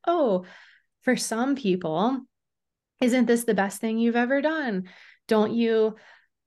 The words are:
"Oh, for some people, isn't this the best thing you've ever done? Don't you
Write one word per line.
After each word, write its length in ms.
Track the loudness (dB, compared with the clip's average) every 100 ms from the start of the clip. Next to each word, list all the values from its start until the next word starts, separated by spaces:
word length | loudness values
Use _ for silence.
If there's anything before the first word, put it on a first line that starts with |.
| -2
"Oh, 400 | 0 0 0 -4 -20 -20 _ _ _
for 140 | -2 -2
some 400 | -2 -2 -2 0
people, 640 | 0 0 0 0 0 -2 -8 _ _ _ _ _ _ -2
isn't 240 | 0 2 2
this 200 | 2 0
the 80 |
best 260 | 0 -2 -4
thing 160 | -4 0
you've 180 | 0 0
ever 260 | 0 0
done? 480 | 0 -2 -4 -4 -6 -16 -20 -12 0
Don't 260 | 2 2
you 420 | 0 2 2 0 -2 -20 -20 _ _